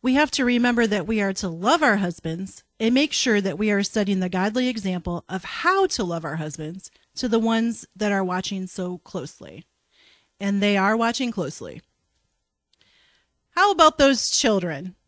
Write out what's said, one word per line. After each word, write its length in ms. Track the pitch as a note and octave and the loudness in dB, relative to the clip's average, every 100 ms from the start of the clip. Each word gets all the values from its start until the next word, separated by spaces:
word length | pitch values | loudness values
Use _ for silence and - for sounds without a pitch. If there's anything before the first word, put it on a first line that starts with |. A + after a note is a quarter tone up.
we 120 | C4 | 2
have 180 | C4 D4+ | 2 2
to 140 | - B3 | 2 2
remember 420 | A#3+ B3 A#3+ A3+ | 4 2 2 2
that 200 | G3+ E3+ | 0 0
we 140 | A3 | 0
are 120 | G3 | 0
to 160 | F#3+ G3 | -2 -6
love 340 | E3 G#3 D#4+ | -2 2 4
our 140 | D4 G3+ | 4 2
husbands 640 | F#3 E3+ D#3+ E3 G3 - _ _ | 0 -4 -6 -6 -8 -12 _ _
and 140 | A3+ | 2
make 180 | B3+ D4+ | 2 2
sure 300 | - C4 G#3 | 0 2 2
that 160 | F#3+ E3 | 0 -2
we 140 | G#3+ | 0
are 120 | G3+ | 0
setting 360 | G3+ A3 G3+ F#3+ | 0 -2 0 0
the 100 | F#3 | 0
godly 380 | F3+ G3 A#3 B3 | 0 0 0 -2
example 580 | A3+ F#3+ F3+ F3 E3+ - | -2 -4 -4 -6 -8 -6
of 160 | F#3 | -10
how 440 | - - E4+ G4 F#4+ | -8 -2 0 2 2
to 160 | - | 0
love 200 | F#3 E3+ | -4 -4
our 140 | D#3+ D#3+ | -6 -6
husbands 540 | D#3 D3+ D#3 F#3 - _ _ - | -6 -8 -10 -12 -16 _ _ -6
to 120 | B3 | 0
the 120 | A3+ | 2
ones 460 | A3+ A3+ A#3 A3 - F#3 | 2 2 0 -4 -10 -4
that 160 | G#3 | 0
are 120 | G3 | 0
watching 440 | F#3 F3+ - G3 F#3 | 0 -4 -4 -8 -8
so 320 | - F3+ F3+ | -6 -6 -8
closely. 680 | - F#3 C3+ - - G2 - _ _ _ _ _ _ _ | -10 -10 -10 -14 -18 -18 -20 _ _ _ _ _ _ _
And 220 | G3+ G3+ | -2 0
they 160 | G#3 G3+ | 2 2
are 180 | F#3+ A3+ | 2 2
watching 360 | A3+ A#3 B3 | 0 -2 -4
closely. 500 | A3 D3 - F2+ C2 _ _ _ _ _ _ _ _ _ _ _ _ _ _ _ _ _ | -4 -6 -6 -12 -14 _ _ _ _ _ _ _ _ _ _ _ _ _ _ _ _ _
How 220 | E4+ G4+ | 2 4
about 260 | F4 D#4 - | 6 6 8
those 320 | C#4 B3+ - | 4 4 0
children? 680 | - C#4 G3+ F3 C#3+ F#3 - | 0 2 2 0 -6 -10 -14